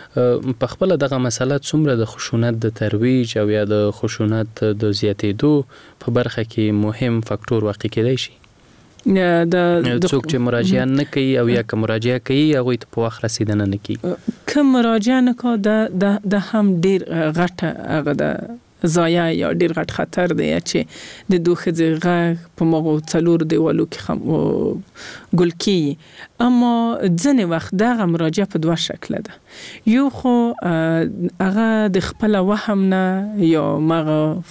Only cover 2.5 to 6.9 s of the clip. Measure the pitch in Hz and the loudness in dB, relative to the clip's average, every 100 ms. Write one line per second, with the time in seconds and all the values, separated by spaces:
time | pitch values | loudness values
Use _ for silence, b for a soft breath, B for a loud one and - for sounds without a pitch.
2.5 | 113 113 110 107 104 123 127 117 110 104 | 0 -2 -2 -2 0 2 2 0 0 0
3.5 | 107 104 104 104 - 110 - 107 110 110 | 0 2 2 0 0 -4 -2 0 0 -2
4.5 | - 107 104 110 101 107 98 104 101 147 | -2 -2 0 0 0 -2 0 -2 0 2
5.5 | 147 135 B B B - 120 120 - 113 | 2 0 B B B -2 -2 -2 -4 -6
6.5 | - 107 104 107 | -2 0 0 0